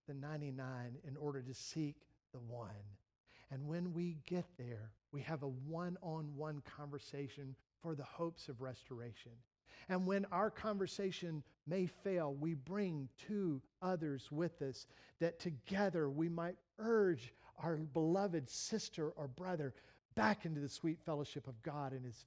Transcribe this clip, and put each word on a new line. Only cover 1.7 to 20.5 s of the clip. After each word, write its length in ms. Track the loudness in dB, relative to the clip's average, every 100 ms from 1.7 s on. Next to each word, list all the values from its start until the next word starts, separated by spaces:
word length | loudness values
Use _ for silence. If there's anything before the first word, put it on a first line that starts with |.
| 0 0 -2 -14 _ _
the 60 | -12
one. 440 | -8 -6 -8 -10 -12 -16 _ _ _ -20 -8
And 160 | -4 -2
when 280 | 0 0
we 240 | 0 -2 -2 -2
get 200 | -2 -2 -6
there, 340 | -8 -6 -8 -14 _
we 80 | -6
have 220 | -2 -2
a 40 | -2
one-on-one 1160 | -4 -4 -4 -4 -4 -4 -4 -4 -4 -4 -4 -8
conversation 880 | -10 -8 -8 -8 -6 -6 -6 -10 -12 _ _
for 140 | -6 -4
the 80 |
hopes 460 | -6 -2 -2 -2 -10
of 100 | -6
restoration. 720 | -6 -8 -10 -8 -8 -10 -16 -20 -20 _ _ -16 0
And 200 | 4 4
when 180 | 4 4
our 180 | 4 4
conversation 920 | 2 0 0 0 0 -2 0 -2 -4 -6 _ -2
may 180 | 2 2
fail, 480 | 0 0 2 2
we 220 | 0 0 0
bring 520 | -2 0 2 0 -4 -8 -2
two 340 | 2 2 2 -2 _
others 500 | 0 2 0 -2 -2
with 300 | 0 0 0
us, 260 | -4 -4 -12 -20 -20 _
that 200 | 0 2
together 720 | -2 -4 0 4 4 4 2
we 180 | 4 2
might 300 | 2 -2 -4 _ -4
urge 540 | 4 8 8 6 0 -14 -20 -4
our 180 | 0 2
beloved 720 | 2 4 6 6 6 2 0
sister 600 | -4 0 0 -2 -2 -2
or 160 | 0 -6
brother 460 | -4 -2 0 0 -4 -14 -20 _ 6
back 300 | 6 6
into 140 | 2